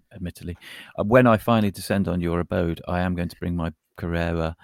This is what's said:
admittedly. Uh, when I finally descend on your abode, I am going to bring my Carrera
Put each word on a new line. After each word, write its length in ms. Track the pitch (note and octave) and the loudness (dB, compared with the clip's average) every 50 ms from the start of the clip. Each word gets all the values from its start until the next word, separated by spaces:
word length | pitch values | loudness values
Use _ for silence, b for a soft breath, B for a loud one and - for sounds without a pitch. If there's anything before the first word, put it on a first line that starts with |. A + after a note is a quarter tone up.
| _ _ - | _ _ -16
admittedly. 420 | G2+ F2+ F2 - - - F2 E2+ B B B B B B B B - | -12 -10 -10 -10 -10 -12 -12 -12 B B B B B B B B -4
Uh, 60 | - | 0
when 220 | G#2 A2+ B2+ B2+ | 6 6 8 8
I 100 | A#2+ A2+ | 8 6
finally 340 | G#2 - - A#2 A2+ G#2+ G2+ | 4 4 2 2 4 2 2
descend 380 | F2 - - - G#2 G2 G2 E2+ | -2 -4 -4 -2 0 0 0 0
on 120 | E2+ F2+ | 0 -2
your 200 | F2 E2+ E2+ F2 | 0 0 0 -2
abode, 400 | F2 - - F#2 F2 E2+ E2 - - | -2 -2 -2 -2 0 -2 -2 -6 -6
I 140 | - F2+ F2+ | -4 -2 -2
am 140 | F2+ F#2 F2+ | -2 -2 -2
going 140 | F2 F2 E2+ | -2 -4 -6
to 80 | - - | -6 -8
bring 160 | F2 F2 F2 | -6 -4 -4
my 160 | E2+ E2 E2 D#2+ _ _ _ _ | -2 -4 -4 -6 _ _ _ _
Carrera 600 | - - E2+ E2+ E2+ E2+ E2+ E2+ E2 E2 D#2+ E2 b | -8 -6 -4 -2 -2 -2 -2 -2 -2 -2 -4 -4 b